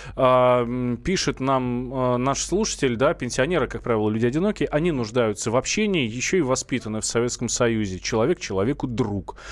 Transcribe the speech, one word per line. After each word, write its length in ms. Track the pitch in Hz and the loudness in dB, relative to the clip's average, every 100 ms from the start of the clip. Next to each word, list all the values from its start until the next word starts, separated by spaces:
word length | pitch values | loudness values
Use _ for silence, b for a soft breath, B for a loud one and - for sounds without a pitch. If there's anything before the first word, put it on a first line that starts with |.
| B - | B 2
а, 460 | 131 127 127 123 | 6 6 6 4
м, 340 | 120 123 123 120 | 2 -2 -2 -2
пишет 440 | 120 190 - 127 | -2 0 0 -2
нам, 520 | 131 135 123 120 127 | 0 0 0 -2 -4
а, 240 | 131 127 123 | -2 0 2
наш 220 | 127 135 | 0 -2
слушатель, 540 | - 180 220 - 135 113 | -2 0 -2 0 0 2
да, 160 | 139 | 2
пенсионеры, 560 | 165 123 - 135 175 120 | 0 -4 -2 0 0 -2
как 140 | 113 | -4
правило, 260 | 123 113 107 | -2 2 2
люди 160 | 110 | 2
одинокие, 420 | 120 139 202 202 143 | 2 2 0 0 -2
они 220 | 151 175 | 0 0
нуждаются 580 | 147 110 123 113 104 - | 0 -2 0 0 0 -2
в 60 | 117 | -2
общении, 520 | 127 - 214 185 120 | 0 0 0 0 -2
еще 300 | 120 - 185 | -4 -2 0
и 20 | |
воспитаны 600 | 135 127 - 127 110 107 | 2 0 -2 -4 -4 -6
в 20 | |
Советском 460 | - 120 120 - 120 | -2 0 0 -2 -4
Союзе. 480 | - 120 113 104 92 | 0 2 2 -2 -4
Человек 420 | - 110 120 180 | -2 0 2 0
человеку 460 | - 95 104 147 135 | -2 0 0 -2 -2
друг. 500 | 113 107 101 - B B | -2 -2 -2 -6 B B